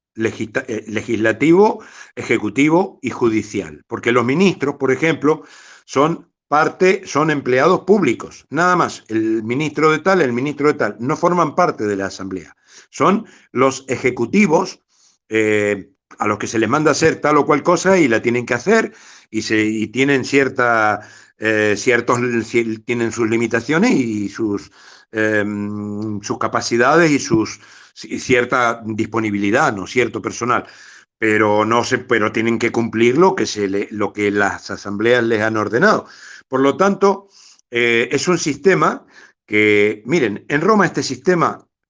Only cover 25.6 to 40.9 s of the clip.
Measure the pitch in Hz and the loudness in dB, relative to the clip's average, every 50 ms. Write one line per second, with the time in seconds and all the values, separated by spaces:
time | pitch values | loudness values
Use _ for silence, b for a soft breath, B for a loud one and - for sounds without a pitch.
25.6 | 104 104 104 104 104 104 104 104 107 110 104 101 101 - 113 - 110 110 - 117 | -6 -6 -6 -8 -8 -8 -8 -8 -6 -6 -8 -8 -6 -6 -6 -4 -4 -4 -4 -4
26.6 | 107 - - 117 120 131 151 165 175 160 147 131 - - 117 110 107 107 - B | -4 -2 0 2 2 4 4 4 4 4 2 0 0 0 0 0 0 -2 -6 B
27.6 | B B B B B B B - - - - 117 - - 123 123 120 120 143 131 | B B B B B B B -20 -14 -12 -12 -10 -2 0 2 2 2 2 0 0
28.6 | 123 117 117 117 110 110 110 104 110 110 110 117 110 107 101 101 101 101 104 131 | 0 0 -2 -4 -6 -8 -6 -4 -4 -4 -4 -4 -2 -2 -2 -2 0 0 2 2
29.6 | 160 - - 98 92 - - 123 120 113 104 110 92 113 101 - 120 123 120 104 | 2 0 0 -4 -8 -4 -2 -2 -2 -2 -4 -6 -8 -8 -8 -6 -4 -2 -2 -2
30.6 | B B B B B B B B B B _ _ 110 110 107 107 107 107 104 104 | B B B B B B B B B B _ _ -2 0 2 2 2 2 2 2
31.6 | 107 110 117 120 113 - 135 120 - - 120 110 104 110 107 113 110 117 117 110 | 2 2 2 0 0 0 -2 -4 -2 0 0 0 0 0 -2 -2 0 0 0 0
32.6 | 117 120 - 120 117 113 107 110 113 120 123 147 180 190 180 - 110 101 - 104 | -2 -2 -2 -2 -2 -2 0 2 2 2 4 4 2 2 2 0 -4 -4 -4 -4
33.6 | 101 95 98 101 107 - 110 104 104 92 - 104 104 104 101 104 101 95 92 - | -4 -4 -2 -4 -6 -6 -6 -6 -6 -4 -4 -2 -2 0 0 0 0 0 -2 -6
34.6 | - - 101 87 - 104 101 101 107 117 123 123 117 113 117 107 107 110 110 110 | -10 -12 -12 -12 -10 -10 -6 -2 2 2 2 2 2 0 0 0 0 0 0 -2
35.6 | 107 104 101 123 175 214 196 127 B B B B B B B B B _ 131 131 | -2 -2 0 2 2 2 2 0 B B B B B B B B B _ -2 2
36.6 | 135 139 139 143 190 202 196 196 196 196 196 - - b b b b b b b | 2 2 2 2 2 0 2 2 2 2 0 0 -6 b b b b b b b
37.6 | _ _ 120 120 120 120 117 117 117 - - 139 - 180 180 165 - 160 135 - | _ _ -2 0 0 2 2 2 0 0 -2 -2 0 0 -2 0 -2 -4 -6 0
38.6 | - 190 185 160 151 180 240 277 b b b b b b b _ _ _ 104 107 | 2 2 4 4 2 0 0 -4 b b b b b b b _ _ _ 0 2
39.6 | 107 107 104 104 104 107 107 107 - 117 156 180 131 107 101 104 - - 143 147 | 4 4 4 4 4 2 0 -4 -4 -2 0 0 0 0 -2 -6 -6 -4 -2 0
40.6 | 160 190 220 208 185 160 | 2 2 4 4 2 2